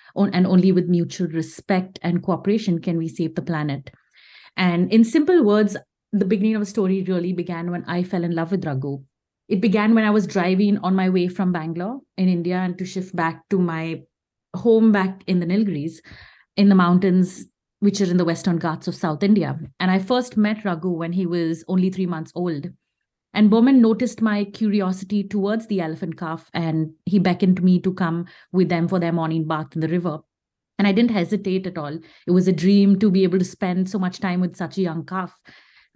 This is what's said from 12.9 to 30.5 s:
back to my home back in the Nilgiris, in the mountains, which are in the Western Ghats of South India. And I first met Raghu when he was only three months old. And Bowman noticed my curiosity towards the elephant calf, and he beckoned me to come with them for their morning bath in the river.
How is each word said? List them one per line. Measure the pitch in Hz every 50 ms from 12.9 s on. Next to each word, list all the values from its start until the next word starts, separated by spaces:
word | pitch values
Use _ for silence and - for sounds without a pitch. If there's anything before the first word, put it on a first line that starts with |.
| - 190 185 - -
back | 175 165 165 165 - _ -
to | 202 185
my | 180 170 160 160 160 165 160 - - _ _ _ _ _ _ _ _ _ -
home | 185 - 233 220 220 226 226 208
back | 202 185 190 190 - - -
in | 190 180
the | 170
Nilgiris, | 165 185 208 220 196 165 147 143 165 - - - - - - - - _ _ _ _ _
in | - 202 202
the | 196
mountains, | 190 180 175 180 180 190 190 180 185 185 180 - - - - _ _ _ _ _ -
which | 208 202 196 196
are | 202 175
in | 180
the | 180 175
Western | 165 165 160 - 190 170 165
Ghats | 165 165 156 160 - 180
of | 170
South | - - 165 151 151
India. | 202 196 214 208 160 139 135 147 151 - - -
And | 180 185
I | 185 196
first | 190 190 247 247 247 247 - 214
met | 208 208 220 214 -
Raghu | 196 175 160 165 185
when | 175 160 165 165
he | 175 190 185
was | 165 170 175 165 160 165 160 - -
only | 190 185 180 185
three | 185 190 190 175
months | 170 160 160 - -
old. | - 180 180 160 143 - 180 - _ _ _ _ _ _ _ _ _ _ _ -
And | 196 214 208
Bowman | 214 233 233 269 277 254
noticed | 226 220 226 220 247 220 - -
my | 220 214 208 208 202
curiosity | 202 - - 220 208 202 208 190 185 185 185 190 185 214 202 196
towards | 196 - 208 190 202 214 226 226 -
the | 208 190
elephant | 170 156 160 160 196 170 160 -
calf, | 180 160 165 165 - - -
and | 170 165 165 160 160 156 156 - _ -
he | - 185 202
beckoned | 180 190 175 - 202 185 185 180
me | 175 185 185 180
to | 180 190 185
come | - 185 165 165 170 175 - - - _ _ -
with | 185 180 160
them | 175 165 165 170
for | 185 185
their | 170 170
morning | 170 170 160 160 160 165 156
bath | 156 160 151 156 - -
in | 160
the | 160 156
river. | 165 180 170 170 151 156 - _ _ _ _ _